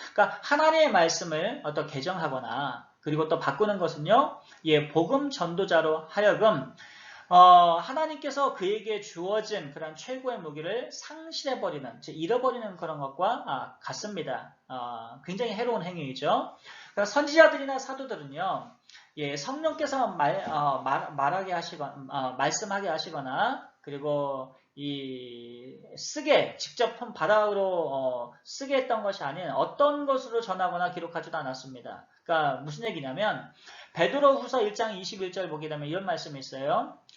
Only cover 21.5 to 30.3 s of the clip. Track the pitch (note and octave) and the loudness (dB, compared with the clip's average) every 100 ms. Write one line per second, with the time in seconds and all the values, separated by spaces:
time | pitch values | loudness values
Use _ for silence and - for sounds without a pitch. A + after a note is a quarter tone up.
21.5 | E3+ E3+ D#3+ C#3 C#3+ C3+ C#3+ C3 B2 C#3+ | -4 -6 -8 -10 -10 -8 -4 -4 0 0
22.5 | - G3+ G3+ G3 D#3 F#3 D#3 C3 C#3 A#3 | 0 -4 -4 -2 -4 -6 -8 -6 0 0
23.5 | C4 - _ - C#3 D3 D3 C#3 C3+ C3 | -2 -10 _ -14 -8 -2 -2 -2 -4 -8
24.5 | - _ - C#3+ C#3 C3+ C3 B2 A#2+ A#2 | -16 _ -10 -8 -6 -8 -10 -12 -14 -16
25.5 | A#2+ B2+ C3+ - - - D4 D4 A3 B2+ | -16 -18 -20 -20 -14 -10 -6 4 4 4
26.5 | - - - A3+ - A#3 - D#3+ G#3+ G#3 | -4 -12 -2 -4 -2 -12 -4 2 4 4
27.5 | G3+ F#3+ F3 D3+ C3+ C3 B2 A#2+ - - | 2 0 0 -2 -2 -2 -2 -6 -12 -18
28.5 | - C4+ C4+ C4 A3 G3+ F#3+ D3 E3+ E3 | -12 -2 0 0 -2 -2 -4 -6 -6 -4
29.5 | B2 E3+ - D4 D4 C#4 C4 B3 | -2 -2 2 2 2 0 -2 0